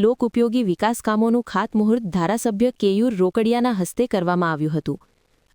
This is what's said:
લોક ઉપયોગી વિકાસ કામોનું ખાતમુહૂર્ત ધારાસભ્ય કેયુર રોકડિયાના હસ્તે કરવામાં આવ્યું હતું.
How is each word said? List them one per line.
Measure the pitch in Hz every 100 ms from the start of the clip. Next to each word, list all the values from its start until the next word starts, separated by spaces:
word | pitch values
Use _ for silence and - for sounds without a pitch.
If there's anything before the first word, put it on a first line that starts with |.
લોક | 214 254 233
ઉપયોગી | 240 233 247 208
વિકાસ | 170 214 240 -
કામોનું | 214 226 240 -
ખાતમુહૂર્ત | 190 220 214 214 240 208 180
ધારાસભ્ય | 165 226 233 202 240 -
કેયુર | 202 196 247 196
રોકડિયાના | 185 226 226 240 247 202
હસ્તે | 170 - 254 202
કરવામાં | 170 180 170
આવ્યું | 151 151 160
હતું. | - 139 _ _ _ _ _